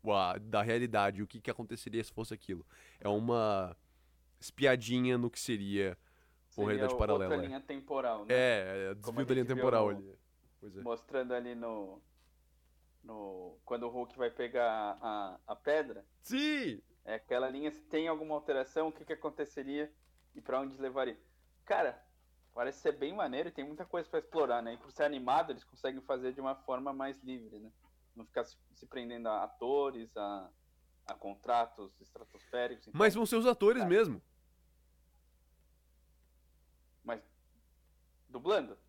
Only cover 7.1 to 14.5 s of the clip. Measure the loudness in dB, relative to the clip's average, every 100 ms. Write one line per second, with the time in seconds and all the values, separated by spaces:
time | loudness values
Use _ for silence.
7.1 | 4 2 0 -2 -8 -8 -10 -4 -2 0
8.1 | -2 2 4 6 4 0 -4 -4 -4 -6
9.1 | -4 2 2 2 2 4 6 4 2 -8
10.1 | -18 _ _ _ _ -16 -8 -4 -6 -2
11.1 | -2 0 -2 -4 -6 -6 -6 -8 -12 _
12.1 | _ _ _ _ _ _ _ _ _ -14
13.1 | -10 -8 -10 -12 -16 -6 -4 -4 -6 -8
14.1 | -2 -2 -2 -2